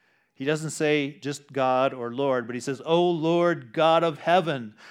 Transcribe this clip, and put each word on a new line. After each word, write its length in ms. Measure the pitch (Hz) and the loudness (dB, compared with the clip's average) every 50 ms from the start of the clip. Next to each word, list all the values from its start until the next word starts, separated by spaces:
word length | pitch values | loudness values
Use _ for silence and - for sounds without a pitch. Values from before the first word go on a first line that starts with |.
| _ _ _ _ _ _ _ | _ _ _ _ _ _ _
He 120 | - 135 | -6 -2
doesn't 260 | 143 160 151 160 151 | -2 -2 -2 -4 -8
say 480 | - - 156 147 151 147 143 139 147 - | -4 -2 0 2 2 0 0 -4 -8 -8
just 340 | - 143 147 147 - - 131 | -8 -8 -8 -8 -12 -8 -4
God 400 | 139 131 131 127 127 135 139 131 | 0 0 2 2 2 2 0 -2
or 180 | 131 117 120 | -4 -8 -8
Lord, 360 | 120 131 139 139 131 123 117 | -4 -2 0 0 0 -2 -2
but 80 | 113 120 | -6 -8
he 60 | 120 | -8
says, 200 | - 143 131 110 - | -6 -6 -6 -6 -2
"O 240 | 156 165 175 175 180 | 0 2 4 4 2
Lord 600 | 175 160 156 165 170 175 175 175 165 143 131 113 - | 0 0 0 0 2 2 2 2 0 -2 -6 -8 -2
God 300 | 160 156 160 160 165 165 | 2 4 4 4 4 2
of 140 | 165 147 | 0 -2
heaven, 560 | - - 160 175 190 165 165 143 131 113 107 107 - - - | -2 0 2 2 2 2 0 -4 -4 -6 -10 -14 -18 -20 -20